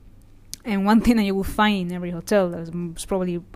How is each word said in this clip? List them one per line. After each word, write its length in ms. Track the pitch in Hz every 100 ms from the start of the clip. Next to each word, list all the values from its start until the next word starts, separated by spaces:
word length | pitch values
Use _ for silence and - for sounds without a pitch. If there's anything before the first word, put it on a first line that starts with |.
| - - - - - -
And 200 | 247 196
one 160 | 196 226
thing 160 | 226 226
that 80 |
you 100 | 196
will 100 | 190
find 460 | 185 - 214 202 175
in 40 |
every 160 | 180 175
hotel, 400 | 170 - 208 180
that's 200 | 175 165
m-, 220 | 170 175 165
it's 80 |
probably 360 | - 190 185 175 -